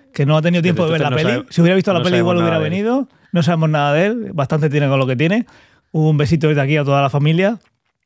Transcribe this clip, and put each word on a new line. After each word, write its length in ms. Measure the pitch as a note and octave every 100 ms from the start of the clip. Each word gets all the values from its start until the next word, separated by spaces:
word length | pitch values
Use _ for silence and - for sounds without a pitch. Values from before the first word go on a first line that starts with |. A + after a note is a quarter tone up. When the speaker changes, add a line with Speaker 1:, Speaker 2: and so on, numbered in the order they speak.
| _
Speaker 1:
Que 140 | - C#3+
no 100 | D#3
ha 60 |
tenido 200 | D#3 F3
tiempo 220 | E3+ E3+ E3
de 40 |
ver 100 | D#3+
Speaker 2:
Desde 80 | D3
Speaker 1:
la 60 | D#3
Speaker 2:
entonces 60 | E3
Speaker 1:
peli. 100 | A#3+
Speaker 2:
no 60 |
sabe-, 80 | -
Speaker 1:
Si 60 | -
hubiera 160 | E3+ F#3+
visto 160 | F#3
la 60 | F3+
Speaker 2:
no 40 |
Speaker 1:
peli, 120 | F3+ F3+
igual 220 | F3 F3
Speaker 2:
sabemos 40 |
Speaker 1:
hubiera 140 | E3+ E3
Speaker 2:
nada 120 | D#3
de 60 | F3+
él. 60 |
Speaker 1:
venido. 260 | G#3+ B3+ C#4 _ _
No 120 | F3
sabemos 260 | D3+ E3+ D#3+
nada 240 | D3+ C#3+
de 140 | D3 G3
él. 240 | A#3 A3
Bastante 380 | D#3 C3+ D#3 D3+
tiene 180 | C#3+ C#3+
con 100 | C3+
lo 80 | C3
que 80 | B2
tiene. 280 | D#3+ G#3+ - - _ _ _
Un 240 | D#3+ D#3 D3+
besito 320 | C#3+ E3 D3+
desde 140 | D3
aquí 140 | C3+ D3+
a 40 |
toda 200 | C#3 C#3
la 80 | C#3
familia. 480 | D3 D3 D#3+ G3 A3+ _ _ _ _